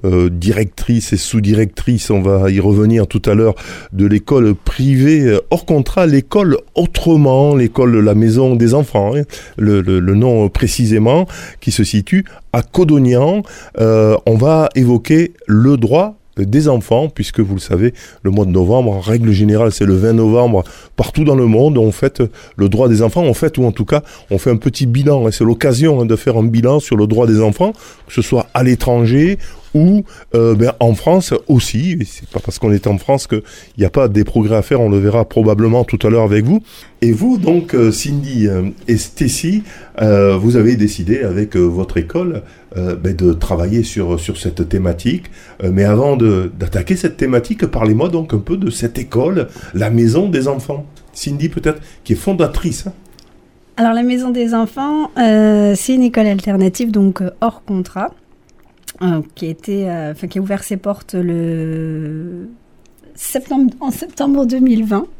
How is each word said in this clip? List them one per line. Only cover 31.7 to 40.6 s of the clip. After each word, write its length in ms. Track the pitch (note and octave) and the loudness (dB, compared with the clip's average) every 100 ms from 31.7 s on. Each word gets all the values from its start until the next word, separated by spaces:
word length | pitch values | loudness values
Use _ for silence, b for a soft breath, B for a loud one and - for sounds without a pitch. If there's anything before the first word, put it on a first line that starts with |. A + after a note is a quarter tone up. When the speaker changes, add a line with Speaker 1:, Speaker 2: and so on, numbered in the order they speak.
| G#2+ E3 F3 | -4 -4 -4
Speaker 1:
Et 60 | G2+ | -6
c'est 220 | - - | -10 -12
pas 100 | G2 | -10
parce 180 | - - | -8 -4
qu'on 140 | A2+ | 0
est 160 | G#2 G#2 | 0 0
en 100 | G2+ | -4
France 300 | - C3+ - | -2 -2 -2
qu'il 160 | G#2+ B B B - | -6 B B B -8
n'y 80 | G2 | -4
a 40 | |
pas 180 | - B2+ | 0 0
des 160 | G2+ | 0
progrès 320 | G2+ A#2 G#2+ A2 | 0 0 0 0
à 60 | |
faire, 180 | G2 C3+ | 0 0
on 100 | A2+ | 2
le 80 | G2+ | 2
verra 280 | G2 A2+ A2 | 2 0 0
probablement 580 | - A2 G#2 A2+ A#2 | 0 2 2 2 2
tout 160 | A#2+ G#2+ A2+ | 0 -2 0
à 20 | |
l'heure 140 | A#2 | 2
avec 220 | A2 G#2 A2+ | 2 2 2
vous. 160 | G#3 B B B B | 0 B B B B
Et 100 | A#2 | 0
vous, 260 | A2+ A3 B3 | 0 0 0
donc, 380 | E3+ F3 E3+ C3 | 0 0 0 0
euh, 160 | A2+ | 0
Cindy, 560 | G#2+ D3 C#3+ C#3 B2+ G#2 | 0 -4 -6 -4 -2 0
euh, 160 | F#2+ F#2+ - - | 0 -4 -8 -4
et 100 | A2 | -2
Stacy, 640 | - - C3+ - D#3+ G#3 G#3 B B - | -2 -4 -4 -2 -4 -4 -6 B B -4
euh, 360 | A2 G2+ G2 F#2+ | 2 4 4 2
vous 180 | G#2 | 2
avez 220 | A#2+ | 2